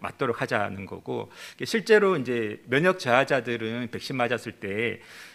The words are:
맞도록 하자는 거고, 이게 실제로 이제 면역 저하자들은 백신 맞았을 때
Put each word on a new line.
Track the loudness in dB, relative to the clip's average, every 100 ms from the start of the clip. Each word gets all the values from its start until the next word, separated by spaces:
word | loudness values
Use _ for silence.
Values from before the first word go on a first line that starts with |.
맞도록 | -10 -2 -2 0
하자는 | 0 0 -2 -6
거고, | -10 -12 -8 -8 -8 -14 -16
이게 | -10
실제로 | -4 -2 6 6 6 2
이제 | 0 -2 -2 -6 0
면역 | 2 4 2
저하자들은 | 4 4 4 2 0 -4 -4 -6 -8
백신 | -8 -6 -2
맞았을 | 0 -2 -6
때 | -10 -6 -2 -2 -4 -12 -20 -20